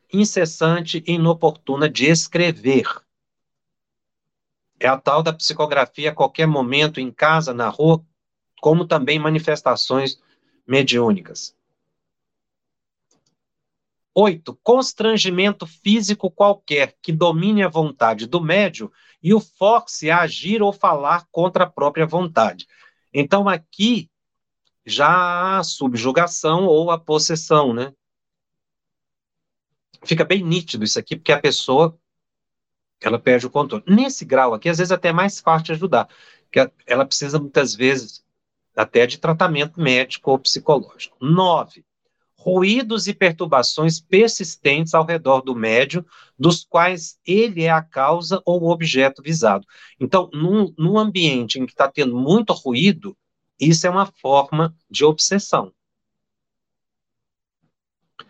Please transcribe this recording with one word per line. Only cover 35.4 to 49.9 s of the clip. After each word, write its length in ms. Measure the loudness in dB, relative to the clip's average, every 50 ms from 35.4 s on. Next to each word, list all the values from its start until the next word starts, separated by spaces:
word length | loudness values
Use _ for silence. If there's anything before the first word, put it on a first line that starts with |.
| 0 0 0 0 0
de 40 | -4
ajudar, 380 | -6 -6 -2 0 0 0 0 -2 _ _ _ -20 _ _ _
porque 160 | _ 0 0
a-, 120 | 0 0 _ _ _
ela 200 | -2 0 0 0
precisa, 340 | -2 -4 -6 -4 -4 -4 -4
muitas 340 | -4 -4 -6 -6 -6 -6 -4
vezes, 480 | -2 0 0 0 -2 -6 -12 -18 -20 _ _ _ _ _ _ _ _ _ _ -6
até 320 | -4 -4 0 2 2 2
de 100 | 2 0
tratamento 640 | -4 -4 -2 0 0 0 0 0 -2 -4 -4 -4 -4
médico 520 | -2 0 0 0 0 -4 -8 -6 -2 -2
ou 60 | -2
psicológico. 800 | 0 0 -2 -4 -2 0 0 0 0 0 -6 -16 -20 -20 -20 _ -6
Nove, 640 | -2 0 2 2 2 2 2 0 -2 -6 -12 -20 _ _ _ _ _ _ _ _ _ _ _
ruídos 680 | _ -4 -2 0 2 2 2 2 0 -2 -4 -4 -6 -6
e 60 | -6 -2
perturbações 840 | 0 0 0 0 -2 -4 0 0 0 0 0 -2 0 0 0 0 -2
persistentes 960 | -2 _ 4 4 4 4 2 -2 -8 -10 -8 -4 -2 -2 0 0 0 0 0
ao 100 | 0 0
redor 380 | 0 -2 -2 0 2 2 2
do 140 | 0 -2 -4
médium, 500 | -4 -2 0 2 2 0 0 -2 -8 -8 _ _ -20 -20 _ _
dos 260 | 0 2 2 2 0 -2
quais 540 | _ 0 2 2 2 0 -4 -10 -16 -18 _ _
ele 380 | 0 2 2 2 0 0 -2 0
é 80 | 0
a 100 | 0 0
causa 580 | -2 -4 -4 -2 0 0 0 0 -2 -4 -4 -4 -2
ou 160 | 0 -2 0
o 80 | 2 0
objeto 540 | 0 0 -2 -2 0 2 2 2 0 -4 -6
visado. 420 | -6 -2 0 2 2 2 0 -4 _ _ -20 -20 -20